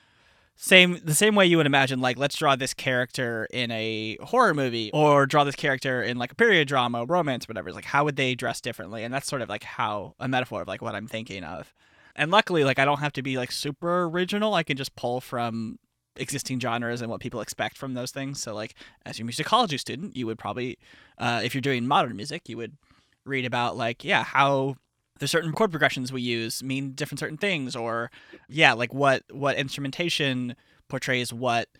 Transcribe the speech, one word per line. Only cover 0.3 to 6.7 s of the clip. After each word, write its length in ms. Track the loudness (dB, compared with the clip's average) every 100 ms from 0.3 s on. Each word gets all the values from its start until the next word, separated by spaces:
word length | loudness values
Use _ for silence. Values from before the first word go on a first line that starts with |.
| _ _ _
same, 440 | 6 8 8 4
the 100 | 0
same 200 | 4 6
way 120 | 6 6
you 100 | 6
would 100 | 6
imagine, 340 | 4 4 2
like, 180 | 0 0
let's 180 | -2 0
draw 180 | 2 2
this 180 | 0
character 720 | -4 0 0 0 -2 -2 -2 -4
in 200 | -2 -2
a 460 | -2 -2 -2 -4 -8
horror 300 | 0 4 4
movie 360 | 4 0 -2 -2
or 340 | 4 8 8 6
draw 180 | 4
this 120 | 4 2
character 460 | 0 0 0 -2
in, 160 | -2 -2
like, 140 | -4
a 20 | 2
period 320 | 6 6
drama, 360 | 4